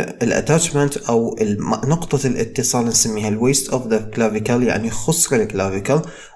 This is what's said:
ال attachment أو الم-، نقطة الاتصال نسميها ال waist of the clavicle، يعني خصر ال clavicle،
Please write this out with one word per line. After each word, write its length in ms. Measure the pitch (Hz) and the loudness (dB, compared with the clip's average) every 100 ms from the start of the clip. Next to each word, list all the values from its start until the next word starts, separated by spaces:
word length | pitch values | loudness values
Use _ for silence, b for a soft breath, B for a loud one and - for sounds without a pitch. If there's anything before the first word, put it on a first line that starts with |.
| - - | 0 -2
ال 220 | 113 - | 0 0
attachment 640 | - 160 - 143 143 - - | 4 2 2 2 0 0 0
أو 280 | 117 113 - | 0 0 -2
الم-، 400 | 107 101 - - | -2 0 -2 -2
نقطة 420 | 131 165 - 143 131 | 0 0 0 0 0
الاتصال 600 | 120 117 - 120 123 117 | -2 -2 -2 0 0 0
نسميها 420 | 110 113 107 107 | 0 0 -2 -2
ال 120 | 107 | 0
waist 300 | 123 139 - | 2 2 0
of 100 | 127 117 | -2 0
the 260 | 110 107 - | -2 -2 0
clavicle، 460 | 110 104 110 120 | 0 0 0 2
يعني 280 | 120 101 113 | 2 0 -2
خصر 460 | - - 160 - 123 | -2 0 0 2 2
ال 120 | 107 | 0
clavicle، 580 | 95 98 95 110 147 160 B B | 0 -2 -2 0 0 0 B B